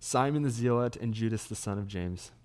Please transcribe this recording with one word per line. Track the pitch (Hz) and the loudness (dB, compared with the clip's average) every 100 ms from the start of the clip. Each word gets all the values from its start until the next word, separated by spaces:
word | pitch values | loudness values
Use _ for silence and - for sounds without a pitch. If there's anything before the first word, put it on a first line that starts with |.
Simon | - 127 139 151 | 0 2 4 2
the | 143 | 2
Zealot, | 117 123 120 123 | 2 2 4 2
and | - 117 | -2 -4
Judas | 110 113 110 | 0 0 0
the | - 110 | -4 -6
son | - 101 | -4 -4
of | 98 | -4
James. | 98 90 90 - - | -4 -4 -6 -10 -20